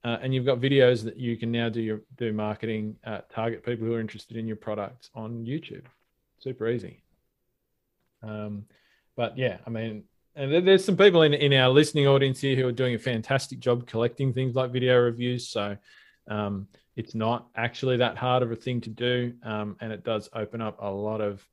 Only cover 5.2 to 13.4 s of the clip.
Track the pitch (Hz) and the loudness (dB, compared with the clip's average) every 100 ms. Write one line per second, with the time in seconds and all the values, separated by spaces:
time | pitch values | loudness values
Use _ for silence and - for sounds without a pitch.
5.2 | 110 117 117 151 - - - _ _ _ | -12 -10 -8 -8 -10 -18 -18 _ _ _
6.2 | _ _ 135 127 110 120 92 - _ _ | _ _ -12 -6 -4 -4 -6 -18 _ _
7.2 | _ _ _ _ _ _ _ _ _ _ | _ _ _ _ _ _ _ _ _ _
8.2 | 110 107 107 104 107 _ _ _ _ - | -12 -10 -8 -10 -14 _ _ _ _ -4
9.2 | 117 120 123 92 - 113 113 107 - _ | -4 -2 -4 -4 -8 -6 -6 -8 -16 _
10.2 | _ 151 139 160 180 190 190 180 202 175 | _ -8 0 4 6 6 6 6 8 8
11.2 | 156 147 143 135 127 135 147 151 139 139 | 6 6 4 6 8 6 6 4 4 6
12.2 | 135 131 139 131 127 123 127 117 131 117 | 4 0 0 2 0 0 0 0 -2 -4
13.2 | - 135 | 0 -2